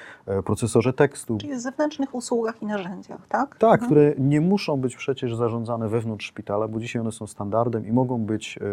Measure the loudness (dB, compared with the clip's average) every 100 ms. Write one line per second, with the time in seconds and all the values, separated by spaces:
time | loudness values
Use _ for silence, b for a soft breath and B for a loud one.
0 | B B -4 -2 0 0 2 4 4 4
1 | 2 2 -6 -4 -4 -6 -6 -2 -2 -2
2 | -6 -6 -4 -2 -2 -6 -6 -4 -6 -10
3 | -12 -16 -4 -2 -2 2 6 6 6 6
4 | 6 4 2 4 4 2 0 -2 -2 -4
5 | -4 -4 -4 -2 0 -2 -4 -4 -2 -2
6 | -2 -6 -10 -12 -4 -2 -2 -4 -4 -4
7 | -4 -6 -12 -8 -2 0 0 -2 0 2
8 | 2 0 -2 -4 -6 -8 -6